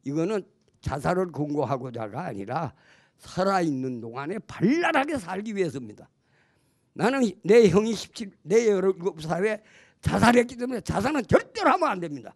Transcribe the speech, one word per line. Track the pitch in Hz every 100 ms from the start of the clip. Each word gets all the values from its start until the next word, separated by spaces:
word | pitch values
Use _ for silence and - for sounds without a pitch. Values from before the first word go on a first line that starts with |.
이거는 | 135 147 175 214 - _ _ _
자살을 | - 143 160 180 185
권고하고자가 | 139 147 147 127 135 127 117 107 120 175
아니라 | 101 95 139 143 _ _ _ _ _
살아있는 | - - 190 196 170 131 131 123
동안에 | 113 123 143 208
발랄하게 | - - 190 320 339 311 285 285
살기 | 170 190 214 202
위해서입니다. | 175 135 113 101 - _ _ _ _ _ _ _ _
나는 | - 196 277 233 -
내 | 170 233 214
형이 | 180 220
십칠, | 214 - - 202 _
내 | 147 220 226
열일곱 | 196 190 185 180 160
살에 | 156 170 214 214 _ - _ _
자살했기 | - 202 220 240 240 247
때문에 | 247 240
자살은 | - 165 226 302 202
절대로 | - 466 453 339
하면 | 370 311
안 | 190
됩니다. | 170 143 -